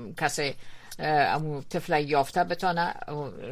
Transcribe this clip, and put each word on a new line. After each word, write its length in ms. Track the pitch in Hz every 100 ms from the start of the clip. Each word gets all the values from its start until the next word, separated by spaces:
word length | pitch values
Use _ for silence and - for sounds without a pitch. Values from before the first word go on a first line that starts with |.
| 113 -
کسی، 340 | 151 - 143 - - - - -
اه، 360 | 156 151 113
امو 260 | 131 156 143
طفل 320 | - 180 - 156 147
یافته 340 | 147 139 185
بتانه، 500 | 175 175 185 170 175 - - 147 139 92 110